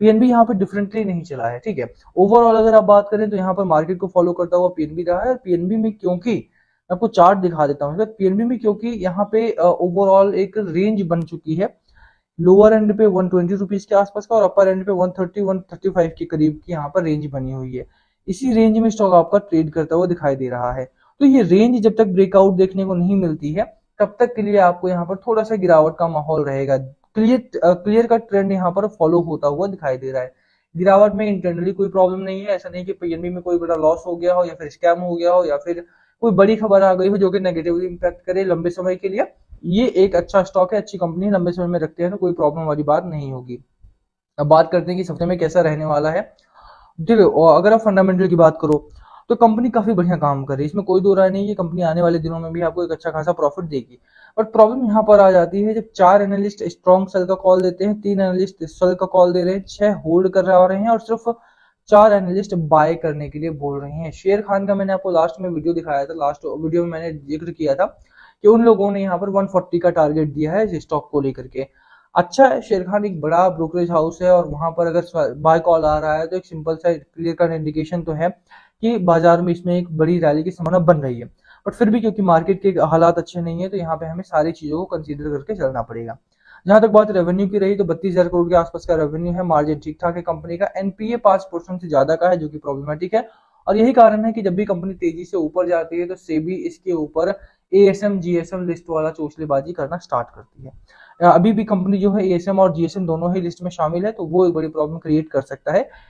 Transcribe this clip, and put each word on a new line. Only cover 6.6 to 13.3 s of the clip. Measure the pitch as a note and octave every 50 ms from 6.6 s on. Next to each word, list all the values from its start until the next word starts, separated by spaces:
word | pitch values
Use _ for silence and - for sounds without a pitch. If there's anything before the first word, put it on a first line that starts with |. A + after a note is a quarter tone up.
| _ _ _ _ _ - F3+
आपको | F3+ A#3 A3+
chart | - F#3 E3+ F#3 G3+ F#3+
दिखा | F3+ F3 E3 D#3 D3
देता | C#3+ C#3+ D3+ D3
हूँ, | C#3+ D#3+ G3 A3 A3
पीएनबी | A3 - F#3+ F#3 F#3+ G#3+ A#3
में | B3 B3+ G#3
क्योंकि | A3 G#3 G3+ G#3 A3+ A#3+
यहाँ | A#3 G3+ F3+ F3+ F3 G3+ G#3 G#3
पे, | A3 A3 A#3 A3
अ, | - - E3+ F3+ - -
overall | F3 F#3 E3+ G3 G3+ F#3+ F#3+ G3 G3 G3+ F3+
एक | F#3 G3+ F#3+ - G#3+
range | G3+ F3 D#3 F3 G3+ A3 A3 G3
बन | F#3+ D#3+ E3+ E3+
चुकी | E3 - E3+ D#3+ - D#3+ D#3+
है, | F3 G3+ - _ _ _ _ _ _ _ _ _ _ _ _ - -
Lower | E3+ F3+ F#3+ G3+ G#3+ A3
end | A3 A3 G#3+ G#3+ G3+ G#3+
पे | A3
वन | G#3 F3+ F#3+ F#3
ट्वेंटी | F3